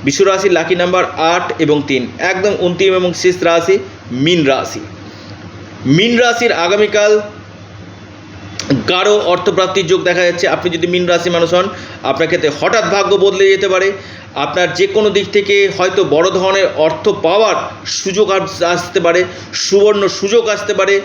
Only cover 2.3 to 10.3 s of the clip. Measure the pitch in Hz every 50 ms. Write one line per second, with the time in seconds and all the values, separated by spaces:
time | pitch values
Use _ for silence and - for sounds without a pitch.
2.3 | 190 185 190 208 196 - 185 180 175 - 196 190 185 185 180 180 170 - - 185
3.3 | 175 180 - 170 170 170 165 175 190 202 - - - - - - 120 127 139 160
4.3 | 180 175 151 135 135 123 117 - - 107 - - - - - - - - - -
5.3 | - - - - - - - - - - - 131 139 170 208 233 240 233 247 240
6.3 | 233 233 240 233 - 156 170 175 196 208 214 208 208 208 208 208 214 208 208 -
7.3 | - - - - - - - - - - - - - - - - - - - -
8.3 | - - - - - - - - 143 120 104 - 180 185 196 208 208 208 175 165
9.3 | 180 180 - 208 175 175 185 185 185 196 185 160 185 180 165 180 175 175 180 175